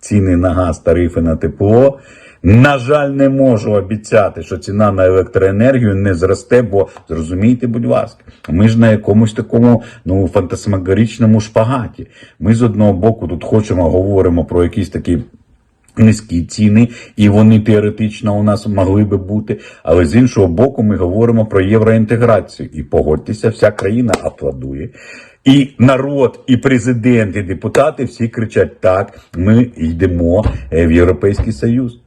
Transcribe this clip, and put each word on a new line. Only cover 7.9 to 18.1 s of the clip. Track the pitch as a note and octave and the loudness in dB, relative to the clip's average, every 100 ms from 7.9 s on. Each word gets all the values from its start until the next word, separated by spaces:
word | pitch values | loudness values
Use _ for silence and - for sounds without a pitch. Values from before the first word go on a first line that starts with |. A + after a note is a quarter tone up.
| B2 - - - - - | -2 -4 -12 -20 -20 -6
ми | D#2 A2 | 0 2
ж | A2+ | 4
на | A2+ | 4
якомусь | G#2+ G#2+ G#2 A2+ | 2 2 2 2
такому, | - A2+ A#2+ A#2+ A#2 - - | -2 -4 2 4 2 -2 -14
ну, | - F#2 F#2 | -4 -2 0
фантасмагоричному | - F2+ - - F#2+ F#2 F#2+ A2+ - A2+ A2 | -2 -4 -6 -4 -4 -2 0 0 0 2 2
шпагаті. | G#2 A#2 A2 C3+ E2+ - - _ - _ | 0 -2 0 -2 -6 -12 -20 _ -20 _
Ми | F#2 | -2
з | A2+ | 0
одного | A#2+ G2+ G#2+ | 0 2 0
боку | F2+ G#2 A2 - | 2 -2 -2 -6
тут | F2 | -8
хочемо, | - A2 G#2+ F2+ E2+ | -2 -2 0 -2 0
говоримо | F2+ F#2+ G2+ F2+ E2+ | 0 0 0 0 0
про | D2+ F2 | -2 -2
якісь | F2 F#2 F2+ | -2 -2 -6
такі | E2+ D#2+ E2+ - _ _ _ _ _ _ - | -8 -4 -6 -6 _ _ _ _ _ _ 2
низькі | A2 G#2+ - E2+ | 2 2 -4 -6
ціни, | E2+ - G#2+ G#2 A#2 - - - | -6 0 2 4 2 -2 -20 0
і | G#2 | 2
вони | G2+ A2 A2 | 4 4 4
теоретично | G#2 G#2+ G#2 - G#2+ | 4 0 0 -2 -6